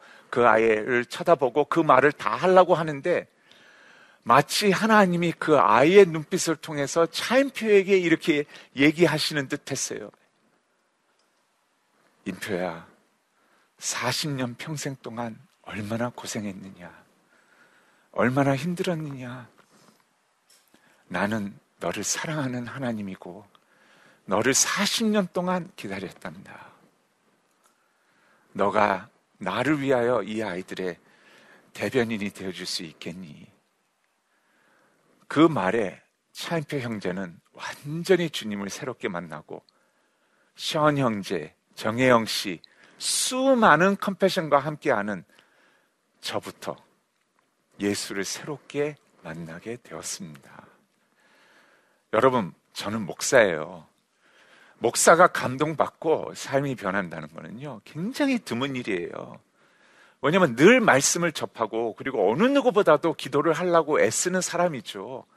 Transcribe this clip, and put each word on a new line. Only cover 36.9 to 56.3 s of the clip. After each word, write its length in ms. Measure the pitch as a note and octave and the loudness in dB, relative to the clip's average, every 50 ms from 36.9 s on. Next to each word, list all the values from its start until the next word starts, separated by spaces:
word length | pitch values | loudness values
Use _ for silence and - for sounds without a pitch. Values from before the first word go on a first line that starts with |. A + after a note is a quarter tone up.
| A2+ G#2 F#2+ F#2+ F2+ F#2+ F#2+ F2 E2 - _ _ _ | -8 -6 -6 -6 -6 -6 -8 -10 -12 -18 _ _ _
완전히 760 | - - - - - - D3 D3+ E3 F3 - F#3+ F3 F3 D3+ | -16 -14 -14 -14 -14 -12 -10 -8 -4 0 2 2 2 2 -2
주님을 400 | - - G#2+ G#2+ G#2 G2+ G2+ G2 | -6 -8 -8 -6 -6 -6 -6 -8
새롭게 380 | - - D3 B2+ A2+ - - A2 | -10 -10 -10 -10 -8 -6 -6 -6
만나고, 560 | F#2 F2 F2 D#2+ D2+ D2+ - - F2+ E2+ - _ _ _ _ _ _ _ _ _ _ _ _ _ _ _ _ _ _ | -6 -6 -8 -10 -12 -16 -14 -16 -16 -18 -18 _ _ _ _ _ _ _ _ _ _ _ _ _ _ _ _ _ _
션 420 | - - - - D#3 D3+ D3+ D3 C#3 | -10 -8 -4 0 2 2 2 4 2
형제, 580 | C3+ A#2+ A2 G2+ F#2 - G2 E2 D2+ D#2+ - _ _ _ _ | 2 0 0 -2 -4 -4 -6 -6 -6 -8 -14 _ _ _ _
정혜영 500 | - - G#2+ A2 A#2+ C3 B2+ B2 A#2 A2 | -8 -6 -4 -2 2 4 6 6 6 4
씨, 360 | G2+ - - - G#2 F2 D#2 _ _ _ _ _ _ _ - | 0 -4 -6 -6 -6 -8 -10 _ _ _ _ _ _ _ -10
수많은 1000 | - - - - - - C4 B3+ C4 C4+ C4+ A#3+ A3 F#3 D3+ D#3 F3+ G3 G3 | -6 -4 -4 -2 -2 -2 -2 2 2 4 4 6 6 6 8 8 6 4 2
컴패션과 640 | - - G#3 G3 - G3 F#3+ - F#3+ E3 D3+ C#3+ C#3+ | 0 -2 -4 -2 0 0 0 2 0 0 2 0 0
함께하는 640 | C3+ D#3 D#3 C#3+ - D3+ B2+ G#2+ G2+ G#2+ G2+ F2 - _ _ _ _ _ _ _ _ _ _ _ _ _ _ _ _ _ _ _ | 0 -2 -6 -4 -2 0 0 0 0 -4 -6 -8 -10 _ _ _ _ _ _ _ _ _ _ _ _ _ _ _ _ _ _ _
저부터 560 | - - - G#2 - G2 - _ - F#2 - - _ _ _ _ _ _ _ _ _ _ _ _ _ _ _ _ _ _ _ - | -10 -8 -8 -8 -8 -10 -12 _ -10 -10 -10 -10 _ _ _ _ _ _ _ _ _ _ _ _ _ _ _ _ _ _ _ -4
예수를 460 | G2 G2+ G#2 - - - G#2+ G2 F#2+ | -2 -2 -2 -2 -6 -6 -6 -6 -6
새롭게 720 | - - - - D3+ D3 C3+ _ - - C#3 D3 D3+ D3 - _ _ _ _ - | -6 -8 -10 -10 -10 -12 -12 _ -10 -6 -4 -4 -4 -6 -10 _ _ _ _ -16
만나게 540 | E2+ D#2+ E2 E2+ D#2+ E2 E2+ - A2 A#2 B2 | -14 -12 -12 -12 -14 -14 -14 -12 -12 -14 -14
되었습니다. 880 | _ - E2 D#2+ F2 - - - G2 D#2+ D2+ C#2 - - - - - - _ _ _ _ _ _ _ _ _ _ _ _ _ _ _ _ _ _ _ _ _ _ _ _ _ _ _ _ | _ -16 -16 -12 -12 -10 -12 -12 -12 -14 -16 -18 -20 -20 -20 -20 -20 -20 _ _ _ _ _ _ _ _ _ _ _ _ _ _ _ _ _ _ _ _ _ _ _ _ _ _ _ _
여러분, 420 | - A2 A#2+ C3+ B2+ B2 G2 E2 - _ _ _ - | 0 4 4 4 4 2 -2 -4 -8 _ _ _ -14
저는 320 | - - G2+ G#2 A2+ G#2 | -12 -8 -8 -6 -6 -6
목사예요. 800 | D#2 - - - - C#3+ B2+ A2 F#2+ E2 D2+ D2+ E2+ F#2 E2+ - _ _ _ _ _ _ _ _ _ _ _ _ _ _ _ _ _ _ _ | -8 -8 -8 -2 2 4 6 6 4 2 -2 -6 -8 -12 -16 -20 _ _ _ _ _ _ _ _ _ _ _ _ _ _ _ _ _ _ _
목사가 460 | - D#3 - - - - E3+ E3 F3+ E3 | -4 -2 0 2 4 4 6 6 6 4
감동받고 1080 | - - - B2 C3 C3+ D3+ D#3 E3 - - - - _ - D#3 D3+ A2 - - | 2 0 -6 -6 -4 -4 -4 -2 -2 -2 -4 -4 -6 _ -2 -2 -2 -2 -2 -6